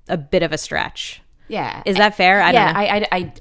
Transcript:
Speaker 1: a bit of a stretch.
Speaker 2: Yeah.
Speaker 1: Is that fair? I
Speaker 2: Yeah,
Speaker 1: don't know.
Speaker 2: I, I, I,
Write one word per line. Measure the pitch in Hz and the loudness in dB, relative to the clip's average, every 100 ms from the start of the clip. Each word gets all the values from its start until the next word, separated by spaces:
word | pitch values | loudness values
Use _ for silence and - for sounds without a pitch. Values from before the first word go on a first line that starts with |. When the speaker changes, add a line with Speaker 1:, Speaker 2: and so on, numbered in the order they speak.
| - | -8
Speaker 1:
a | 170 | -8
bit | 139 185 | -2 0
of | 165 | 0
a | 156 | -4
stretch. | - - - - - - _ _ - | -6 -6 -6 -8 -12 -14 _ _ -10
Speaker 2:
Yeah. | 214 127 - - | -6 -6 -6 -2
Speaker 1:
Is | 190 | 2
that | 208 202 | 2 4
fair? | 185 202 | 4 4
I | 175 | 4
Speaker 2:
Yeah, | 240 185 | 4 2
Speaker 1:
don't | |
know. | 175 | 0
Speaker 2:
I, | 202 202 - 185 | 0 -2 -2 -4
I, | |
I, | 165 - | -6 -4